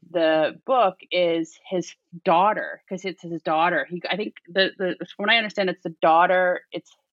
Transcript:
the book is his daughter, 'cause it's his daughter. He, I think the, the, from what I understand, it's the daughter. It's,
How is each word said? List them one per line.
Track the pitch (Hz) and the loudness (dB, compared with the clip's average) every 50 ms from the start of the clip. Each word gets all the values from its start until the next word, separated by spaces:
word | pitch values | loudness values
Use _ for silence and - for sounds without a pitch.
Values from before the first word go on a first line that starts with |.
| - 170 | -20 -6
the | 165 175 165 160 160 156 156 - - - _ | -2 0 2 2 2 2 0 -2 -4 -8 _
book | - 262 254 226 190 185 _ - _ | -2 2 2 2 2 0 _ -16 _
is | - 180 180 170 165 165 165 160 - _ _ - | -2 0 0 0 0 -2 -4 -6 -10 _ _ -6
his | 190 180 170 - - _ _ _ - 170 _ | -6 -4 -4 -6 -14 _ _ _ -20 -6 _
daughter, | - 165 165 185 208 214 - 117 73 - - _ _ | 2 4 4 4 2 0 -2 -6 -8 -10 -14 _ _
'cause | 196 185 - | -12 -10 -10
it's | 190 180 _ | -10 -12 _
his | - 165 170 160 - | -12 -10 -10 -8 -4
daughter. | 180 156 156 165 180 175 151 135 - | -2 0 2 2 2 0 -2 -4 -4
He, | 170 175 - - | -10 -10 -6 -6
I | 185 180 | -6 -6
think | 214 220 - - _ - | -6 -8 -10 -14 _ -6
the, | 175 196 190 180 - _ | 0 0 0 0 0 _
the, | 196 180 170 - 165 - - | -4 -4 -4 -6 -10 -16 -10
from | - 202 | -6 -2
what | 208 | 0
I | 226 233 | 0 0
understand, | 220 208 175 - 196 185 | 0 -4 -4 -4 -4 -4
it's | 175 - _ | -4 -6 _
the | 180 165 _ | -12 -8 _
daughter. | - 165 160 165 175 180 185 180 185 180 180 - - _ - | 2 4 6 6 4 4 4 2 2 0 -2 -4 -6 _ -12
It's, | 170 - _ _ _ _ _ | -12 -12 _ _ _ _ _